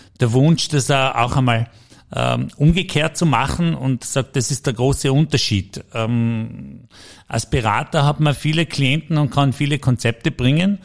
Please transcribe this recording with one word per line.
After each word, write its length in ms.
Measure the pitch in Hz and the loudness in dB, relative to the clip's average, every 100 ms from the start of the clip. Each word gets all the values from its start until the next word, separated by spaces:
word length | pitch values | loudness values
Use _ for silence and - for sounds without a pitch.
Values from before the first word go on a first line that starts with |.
| - - | -20 -2
der 120 | 120 | 0
Wunsch, 340 | 120 147 160 - | 4 4 4 0
das, 220 | 147 127 | -2 2
äh, 40 | |
auch 420 | 139 135 123 120 135 | 2 0 0 0 2
einmal, 320 | 127 117 120 - - - - | 2 2 -2 -8 -20 -20 -12
ähm, 340 | - 123 123 131 - | -4 -2 -2 -4 2
umgekehrt 600 | 147 170 185 156 160 - | 2 4 0 -2 -2 0
zu 100 | 165 | 0
machen 480 | 120 135 - 170 | 2 0 -2 -2
und 300 | 147 131 123 | -2 -2 -4
sagt, 320 | - 143 - 139 | -2 -4 -2 -2
das 140 | 117 | -2
ist 160 | 135 - | -2 -4
der 80 | |
große 380 | 120 131 135 143 | 0 0 0 2
Unterschied. 680 | 135 156 139 - 101 - - - | 2 2 0 0 -2 -2 -10 -10
Ähm, 880 | 117 110 120 117 113 113 - - - 120 - - - - | -6 -2 0 0 -2 -6 -10 -16 -18 -20 -20 -20 -20 -8
als 220 | 117 - | -6 -2
Berater 560 | 143 110 107 156 160 | -2 0 0 0 0
hat 160 | 143 147 | 2 2
man 140 | 151 | 0
viele 320 | 135 151 156 160 | 0 -2 0 -2
Klienten 500 | - 131 151 - 156 | 0 0 0 0 0
und 120 | 147 | 0
kann 220 | - 139 | 2 0
viele 260 | 120 143 147 | 0 -2 0
Konzepte 520 | - 120 117 - 160 | 0 0 0 -2 -4
bringen. 480 | - 123 147 190 202 | -2 0 2 2 -2